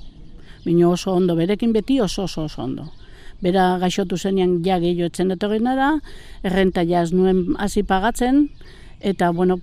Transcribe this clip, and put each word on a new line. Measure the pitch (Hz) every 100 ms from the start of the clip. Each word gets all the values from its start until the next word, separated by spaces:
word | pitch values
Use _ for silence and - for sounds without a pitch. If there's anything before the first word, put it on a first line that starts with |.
| - - - - - - -
Bino | 170 175
oso | 175 190 180
ondo, | 185 165
berekin | 170 208 233
beti | 220 208 269
oso, | 190 - 180
oso, | - 156
oso | -
ondo. | 123 131 - - - - - -
Bera | 180 190 185 180
gaixotu | 180 - 190 180
zenean | 196 196 180 175 175
ja | 185
gehiago | 170 175 170
ez | -
zen | 185
etorri | 180 208 220
nara, | 240 262 269 311 - - - -
errenta | 196 185 190 185 170
ja | 175
ez | 170
nuen | 185 185 185 180 196
hasi | 202 -
pagatzen, | 196 185 220 - 247 277 285 - - - - -
eta, | 202 185 175
bueno, | 170 185 180